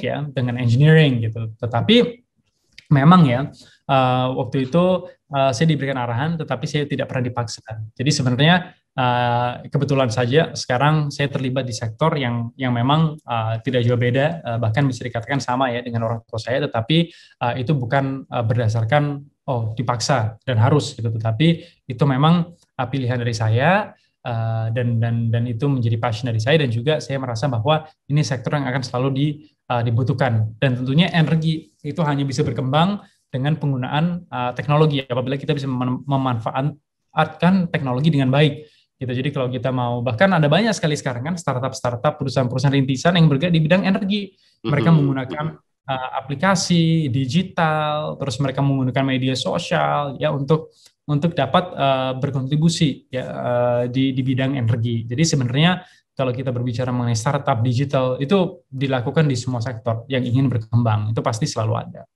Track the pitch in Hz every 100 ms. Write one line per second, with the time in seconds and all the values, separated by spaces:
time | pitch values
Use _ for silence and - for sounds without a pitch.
0 | 123 131 147 135 123 120 120 120 151 160
1 | 147 120 110 113 113 - 117 117 110 240
2 | 240 - _ _ _ _ _ - - 143
3 | 147 185 143 120 147 - - _ - 135
4 | 127 127 127 131 107 139 127 170 180 180
5 | 175 - - 143 135 120 160 143 135 131
6 | 120 117 156 170 147 127 160 147 143 131
7 | 127 135 123 117 110 - - 110 110 -
8 | 131 147 127 123 151 180 - - _ -
9 | 123 123 120 120 123 123 - 139 139 135
10 | 127 120 123 143 160 - - 127 143 156
11 | 147 - 143 - 131 131 120 110 113 -
12 | 156 151 123 120 117 - 127 120 131 156
13 | 160 151 - 117 110 113 131 123 120 120
14 | 123 131 147 170 120 117 113 110 139 117
15 | 120 117 113 139 - 123 135 120 123 117
16 | 113 117 - 110 113 135 147 117 113 160
17 | 170 - - - 123 127 120 147 113 139
18 | 135 135 - 131 113 117 113 117 110 147
19 | 147 143 143 _ - 123 110 113 113 117
20 | - 135 110 - - 113 127 147 - -
21 | 113 110 113 110 160 165 - _ - 117
22 | 143 131 156 175 170 - _ - 120 135
23 | 123 123 120 110 110 117 147 196 196 -
24 | _ _ 131 113 113 113 110 117 120 117
25 | 117 117 117 117 120 113 143 131 113 117
26 | 123 110 127 113 110 156 135 113 131 151
27 | - 135 127 113 147 117 143 156 156 _
28 | - 147 127 - - 147 131 131 123 123
29 | 135 135 147 147 - _ - 123 117 113
30 | 113 107 131 113 107 - 139 123 127 143
31 | 185 170 147 165 160 160 - _ 147 143
32 | 147 139 139 135 143 120 131 147 180 202
33 | - _ _ 127 139 160 147 131 127 143
34 | 175 175 - 123 123 120 127 147 156 143
35 | 135 123 123 139 - 127 135 123 127 127
36 | 139 135 131 117 135 135 147 - _ _
37 | _ 156 156 - 170 190 170 151 135 123
38 | 160 143 131 139 156 - - _ _ -
39 | 123 127 139 139 127 123 127 127 120 120
40 | 120 113 190 175 143 165 226 202 160 147
41 | 139 120 143 180 - 123 127 - 123 120
42 | 151 - 135 135 123 123 139 139 131 127
43 | 170 180 156 135 175 165 151 185 185 196
44 | 190 208 196 _ _ _ 113 139 151 160
45 | 143 135 127 156 156 156 _ _ - 131
46 | 127 - 131 143 190 185 - 175 160 165
47 | 147 120 131 160 185 - 160 156 151 151
48 | 156 151 135 - 139 135 139 135 127 139
49 | 135 131 131 127 185 180 165 160 147 147
50 | 143 127 151 143 139 160 160 _ _ _
51 | - 147 170 156 127 - - - 139 131
52 | 131 131 - 135 131 151 165 - 151 127
53 | - 127 143 135 123 120 123 120 123 127
54 | 135 131 127 127 131 139 113 120 117 117
55 | 113 123 165 143 120 131 170 180 - _
56 | _ - 131 123 135 120 123 117 127 123
57 | 120 113 143 143 139 127 127 120 139 139
58 | 131 127 139 196 180 - _ 135 135 131
59 | 120 165 151 123 - 123 123 120 120 113
60 | - 131 123 123 135 117 - 117 120 107
61 | 107 113 135 113 156 120 107 113 113 -
62 | -